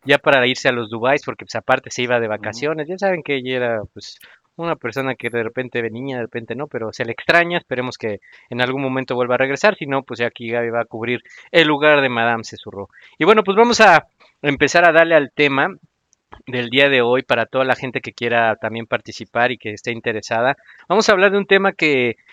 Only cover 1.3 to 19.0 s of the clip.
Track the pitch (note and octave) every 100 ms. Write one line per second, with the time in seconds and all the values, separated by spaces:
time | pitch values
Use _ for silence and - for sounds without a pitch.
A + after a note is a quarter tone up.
1.3 | A2 G2 A2+ - C3 - - B2 B2 A2+
2.3 | G#2 G#2+ A2 C#3+ D#3+ D3 F#3 F#3+ F3+ D3
3.3 | C#3 B2+ B2+ A#2+ A2+ G2+ - - - -
4.3 | _ _ - E3 D3+ A#2+ A#2+ C3 A#2+ A#2+
5.3 | A#2 A2+ B2+ B2+ A#2+ A2+ A2 C3+ B2+ A2+
6.3 | A#2+ A2+ A#2 D3 B2 A2 - A#2 A2+ -
7.3 | E3+ E3+ F3 - B2+ B2+ - A2+ G2+ _
8.3 | - - A#2+ B2 C3+ C3+ C3 B2+ B2 B2
9.3 | B2 C3+ C#3 G#3 G3 D3 C3+ C3 A#2 A#2+
10.3 | - A#2 A#2+ A#2 A#2 A2+ A2+ A2+ B2 -
11.3 | - - F3 D#3 D3 D3+ D3 C3+ A#2+ A#2
12.3 | A#2 G#2+ A2 A2 F#2+ G2 _ - - D#3+
13.3 | G#3+ F#3+ G3 A#3+ A3+ G#3+ D#3+ - _ _
14.3 | _ D3 C#3 C#3+ F3 F3 D#3+ E3 D#3+ C3+
15.3 | - C#3+ C3+ E3+ F#3 _ _ _ _ _
16.3 | - - B2 A#2+ B2+ C#3+ C3 A#2 B2+ -
17.3 | A#2+ A2+ C3 C3 A#2+ C3 B2 A#2+ - A#2+
18.3 | A#2 A2+ G#2+ A2 A2+ A2+ A2+